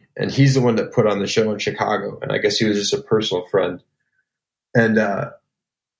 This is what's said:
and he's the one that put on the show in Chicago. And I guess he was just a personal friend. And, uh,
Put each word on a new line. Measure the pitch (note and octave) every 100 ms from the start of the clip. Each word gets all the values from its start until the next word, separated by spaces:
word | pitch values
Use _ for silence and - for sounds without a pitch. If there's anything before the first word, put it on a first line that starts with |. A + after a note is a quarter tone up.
| _ -
and | G2
he's | G2 C#3
the | C3
one | B2 A2
that | F2+
put | - G#2+
on | G2
the | G2
show | - G#2+
in | G#2
Chicago. | G#2 G2+ G#2 G2+ G2+ -
And | -
I | G#2
guess | G#2 G2+
he | A2
was | G2+
just | G2+
a | G2+
personal | - A2 - F2+ -
friend. | G2 F2+ F2+ _ _ _ _ _ _ _ _ _ A#2+
And, | A2+ A2
uh, | G#2 F#2+ - - _ _ _ _ _